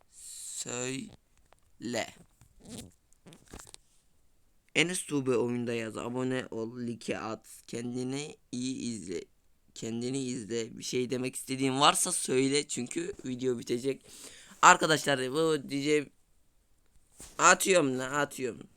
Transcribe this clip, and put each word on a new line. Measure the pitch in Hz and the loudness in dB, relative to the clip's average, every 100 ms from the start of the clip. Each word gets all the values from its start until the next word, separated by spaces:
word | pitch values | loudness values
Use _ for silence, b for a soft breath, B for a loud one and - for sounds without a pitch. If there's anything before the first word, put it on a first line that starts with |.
| _ | _
söyle. | - - - - - - 120 127 131 - - _ _ _ _ _ - 117 117 - - - _ - - - 240 98 _ _ _ - - - - - - _ _ _ _ _ _ _ _ _ | -20 -18 -16 -12 -10 -8 -6 -4 -6 -10 -16 _ _ _ _ _ -12 -6 -4 -6 -10 -20 _ -20 -20 -16 -16 -16 _ _ _ -20 -20 -20 -20 -20 -20 _ _ _ _ _ _ _ _ _
Enes | - 165 180 | 0 0 -2
Tuğbe | - 147 131 120 | -2 -2 2 2
oyunda | 120 120 120 | 2 0 -2
yaz, | 117 113 107 | -4 -4 -6
abone | 95 123 127 127 - | -6 -2 -2 -2 -4
ol, | 113 113 123 | -8 -8 -8
like | 120 113 - 104 | -8 -8 -8 -6
at, | 107 107 - - - | -6 -10 -14 -20 -12
kendini | 120 123 123 127 135 151 - - | -8 -6 -6 -6 -6 -8 -14 -10
iyi | 123 127 131 | -6 -6 -4
izle. | 117 113 87 82 - _ _ _ _ | -6 -8 -8 -10 -10 _ _ _ _
Kendini | - 117 117 123 135 | -10 -8 -6 -4 -4
izle. | 131 127 101 117 113 127 | -4 -6 -6 -6 -6 -8
Bir | |
şey | - 131 123 | -4 -2 -2
demek | 127 131 - | -2 -4 -8
istediğin | - 131 135 131 | -8 -2 0 6
varsa | 151 180 190 | 6 6 2
söyle | 160 - 131 135 143 - | -2 2 2 4 2 -2
çünkü | - 120 165 170 - | -6 -4 -6 -6 -8
video | 127 123 127 120 | -8 -2 -2 -2
bitecek. | 120 120 135 131 - B B B B B | -2 -2 -2 -4 -10 B B B B B
Arkadaşlar | 165 175 170 147 - 135 127 | 10 10 6 2 4 0 0
bu | 143 165 151 110 | 2 2 2 -2
diyeceğim, | 139 143 151 139 _ _ _ _ _ _ _ _ - _ - - - | -2 2 2 0 _ _ _ _ _ _ _ _ -20 _ -20 -12 6
atıyorum | 160 185 202 180 143 127 | 8 8 6 4 4 0
lan, | 131 | -2
atıyorum. | 147 143 - 127 90 - | -2 -2 -4 -8 -8 -16